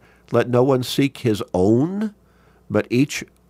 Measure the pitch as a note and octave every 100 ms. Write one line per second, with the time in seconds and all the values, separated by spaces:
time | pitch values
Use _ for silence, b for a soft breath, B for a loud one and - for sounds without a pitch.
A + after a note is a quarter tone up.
0 | b b b A#2 A#2+ B2 C3 B2+ B2 -
1 | C#3 - B2+ G2+ - F2+ F#2+ A#2 D#3+ G3
2 | G#3+ - b b b b b G#2 - A#2+
3 | D3 - - _